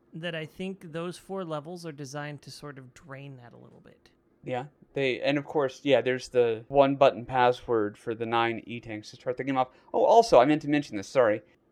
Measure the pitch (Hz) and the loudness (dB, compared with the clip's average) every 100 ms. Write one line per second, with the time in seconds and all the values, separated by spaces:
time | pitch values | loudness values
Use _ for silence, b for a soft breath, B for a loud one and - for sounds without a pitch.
0 | _ 165 175 165 151 - 185 190 175 156 | _ -12 -10 -8 -10 -10 -10 -12 -12 -10
1 | 175 175 - 190 175 156 147 180 170 143 | -10 -10 -10 -10 -8 -8 -10 -14 -14 -12
2 | 139 147 147 143 - - 147 135 127 - | -12 -10 -10 -12 -16 -18 -16 -16 -20 -20
3 | 151 135 139 131 120 120 123 - - - | -20 -18 -18 -20 -20 -20 -20 -20 -20 -20
4 | _ _ _ _ 123 123 147 _ - - | _ _ _ _ -8 -8 -8 _ -12 -4
5 | 135 120 - 143 143 160 135 - 143 127 | -2 0 -2 -2 -2 -2 -2 -2 2 2
6 | 120 127 - 123 120 110 120 139 139 139 | 2 -2 -2 0 0 0 0 2 4 6
7 | 135 101 120 131 123 123 - 117 104 101 | 4 4 -2 2 2 2 0 0 0 -4
8 | - 113 113 117 117 113 - 117 113 107 | -10 -8 -2 0 0 -2 -8 -14 -12 -14
9 | 107 - - 127 135 135 131 b b - | -14 -10 -6 -6 -2 -2 -2 b b 0
10 | 147 226 226 143 131 151 147 147 143 104 | 4 6 8 8 6 4 0 -2 -2 -8
11 | 95 139 117 110 b _ _ | -2 2 2 2 b _ _